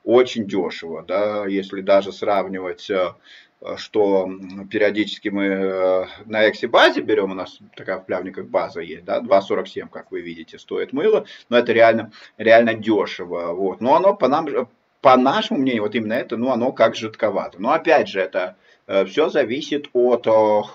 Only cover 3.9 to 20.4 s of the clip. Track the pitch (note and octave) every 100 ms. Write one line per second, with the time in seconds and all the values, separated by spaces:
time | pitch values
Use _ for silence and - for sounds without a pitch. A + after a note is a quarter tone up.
3.9 | G#2+ G2+ F#2+ F#2 F#2+ F#2+ F#2+ G2 G#2+ G#2
4.9 | G#2 G2+ - G#2 G2+ G2 F#2+ F#2+ F#2+ F#2
5.9 | F#2 F#2 - G#2+ A2 G#2+ G#2 A2+ G3+ D#4+
6.9 | - - G#2+ F#2+ F#2 F2+ - G#2 - -
7.9 | F#2 - F#2+ F#2 G2 F#2 F#2+ E2+ F2 E2+
8.9 | D#2+ F#2+ A2+ A#2+ G2 F#2+ G2 F#2 G2 -
9.9 | D#2+ - F#2 E2+ E2 E2 - - F#2 F2
10.9 | C3+ G#3 G#3 - - _ A#2+ A#2+ A2+ A2+
11.9 | A2+ A2 - - - A2 A2+ A#2 A2 G#2+
12.9 | G#2 F2 - F2 F2 F2 F2+ F#2+ F#2 A#2
13.9 | D#3+ G3 G3+ C3 D3 D#3 A#2+ - _ _
14.9 | _ C3+ B2+ C3 G3 A3 D#3+ C3 A#2 G#2
15.9 | A#2+ G#2+ A#2+ - A2+ B2+ A#2+ B2+ - A2+
16.9 | - A2 - A2 F#2 E2 - A2 D#3+ E3
17.9 | D3 G2 G2 F#2 F#2+ F#2 - _ _ -
18.9 | G2 F#2+ C#3+ E3 G#3 A#2+ C3 - D3 -
19.9 | B2 B2 A#2+ A#2 A2